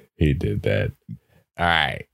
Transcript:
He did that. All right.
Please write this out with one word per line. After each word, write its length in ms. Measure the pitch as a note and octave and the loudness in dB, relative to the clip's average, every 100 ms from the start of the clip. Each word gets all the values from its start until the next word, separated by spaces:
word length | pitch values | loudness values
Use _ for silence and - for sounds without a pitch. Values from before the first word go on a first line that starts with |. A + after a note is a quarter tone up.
| - - | -14 0
He 180 | D#2 | 2
did 280 | C#2+ G#2 G#2 | 2 -2 -2
that. 280 | - G2+ F#2 - - - _ _ _ - | -2 0 -2 -6 -14 -18 _ _ _ -2
All 80 | F2 | 2
right. 400 | E2 C#2+ G1+ - | 2 0 -4 -12